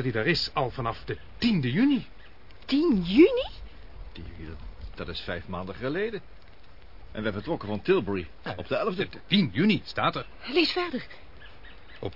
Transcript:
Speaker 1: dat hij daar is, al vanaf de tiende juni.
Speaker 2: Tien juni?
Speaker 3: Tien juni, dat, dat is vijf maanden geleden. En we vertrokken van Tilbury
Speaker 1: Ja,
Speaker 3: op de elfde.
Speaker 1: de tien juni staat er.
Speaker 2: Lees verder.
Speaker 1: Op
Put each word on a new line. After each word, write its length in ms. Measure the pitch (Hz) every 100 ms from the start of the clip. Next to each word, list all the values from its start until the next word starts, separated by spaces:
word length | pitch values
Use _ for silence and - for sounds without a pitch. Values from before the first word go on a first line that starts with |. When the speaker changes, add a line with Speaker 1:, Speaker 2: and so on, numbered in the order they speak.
Speaker 1:
dat 100 | 127
hij 100 | 110
daar 80 | 131
is, 180 | 170 -
al 160 | 156 127
vanaf 340 | - 117 107 -
de 120 | 107 - -
tiende 340 | 233 185 127
juni. 360 | 151 277 262 - - - - - - -
Speaker 2:
Tien 360 | 277 339 202
juni? 460 | 170 220 415 494 605 - - - - - -
Speaker 3:
Tien 140 | - 85 -
juni, 120 | 78
dat, 80 | 78 - - - -
dat 100 | 87
is 120 | 85
vijf 280 | - 87 -
maanden 280 | 87 95 98
geleden. 460 | 127 165 226 202 - - - - - - - - -
En 120 | 110
we 80 | 107
vertrokken 360 | 98 151 165 101
van 140 | 104
Tilbury 460 | - 185 101 98 85 -
Speaker 1:
Ja, 100 | - 101
Speaker 3:
op 100 | 87
de 80 | 131
elfde. 340 | 196 185 -
Speaker 1:
de 100 | 110 -
tien 220 | 202 139
juni 280 | 95 208 156 -
staat 300 | - 139 151
er. 100 | - - -
Speaker 2:
Lees 260 | 311 320
verder. 340 | 359 349 254 - - - - - - - - - -
Speaker 1:
Op 160 | 101